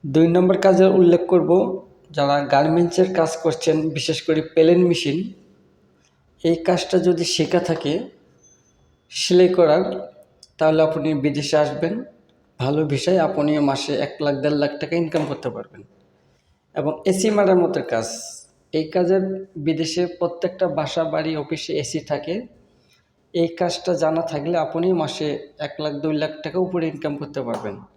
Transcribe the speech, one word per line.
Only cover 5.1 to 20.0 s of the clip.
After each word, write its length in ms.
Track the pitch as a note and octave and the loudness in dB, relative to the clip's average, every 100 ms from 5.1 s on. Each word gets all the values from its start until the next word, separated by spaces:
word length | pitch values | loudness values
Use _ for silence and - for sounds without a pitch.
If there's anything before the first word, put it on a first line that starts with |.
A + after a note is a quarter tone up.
| D3+ A3 - _ _ _ _ _ _ _ _ _ _ | -4 -6 -12 _ _ _ _ _ _ _ _ _ _
এই 120 | E3 E3 | -2 -2
কাজটা 320 | - F3 - F3+ F3+ | 0 -2 0 0 2
যদি 180 | E3 E3+ | 0 -2
শেখা 260 | - D3+ F3+ F3 | -2 0 0 0
থাকে 240 | E3 C#3+ E3 B3 _ _ _ _ _ _ _ _ _ _ | -4 -2 -4 -6 _ _ _ _ _ _ _ _ _ _
সেলাই 380 | - - F3+ F3+ F3+ | -8 2 6 6 6
করার, 260 | D#3+ D#3 G3 F#3+ - - - _ - _ | 4 4 0 -6 -12 -18 -20 _ -20 _
তাহলে 240 | D#3 D#3 | 2 4
আপনি 260 | D#3 D#3+ D3 D3+ | 2 0 -2 -2
বিদেশে 320 | C#3+ C#3+ C#3+ D3+ | -2 -2 0 2
আসবেন 360 | D3 - E3 A3 C4 _ _ _ _ _ | 0 -2 -4 -4 -10 _ _ _ _ _
ভালো 200 | B2+ D3 D#3 | -2 0 0
ভিসায়, 300 | C#3 - F#3 D#3 | 0 2 2 2
আপনি 260 | D3+ D3 D3+ C#3+ | 0 0 2 2
মাসে 220 | C3+ - C#3+ C#3+ | 0 -2 -4 -4
এক 80 | - | -4
লাখ, 120 | D3 C#3 | -4 0
দেড় 180 | C#3 D3 | 0 0
লাখ 100 | C#3+ C#3+ | -2 -4
টাকা 160 | D3+ E3+ | -4 -2
ইনকাম 260 | E3 D#3+ C#3+ | -2 -2 -4
করতে 180 | C3+ B2+ | -6 -8
পারবেন। 320 | A#2 - A#2+ - _ _ _ _ _ _ _ _ | -10 -14 -18 -20 _ _ _ _ _ _ _ _
এবং 180 | D#3 C#3+ - - | -6 -6 -2 -2
এসি 180 | F#3+ A3 | 0 0
মেরামতের 540 | G#3 G3 F#3 E3+ - B2 | 2 4 4 2 -2 -2
কাজ, 140 | A2+ A2 - - - - _ _ | -4 -4 -10 -14 -18 -20 _ _
এই 140 | D#3 D#3 | -6 -2
কাজের 280 | F#3+ F3 F#3+ F#3+ F#3+ - - D3 | -2 2 2 0 -6 -10 -6 -4
বিদেশে 360 | D#3+ D#3+ F3 | -2 -2 -2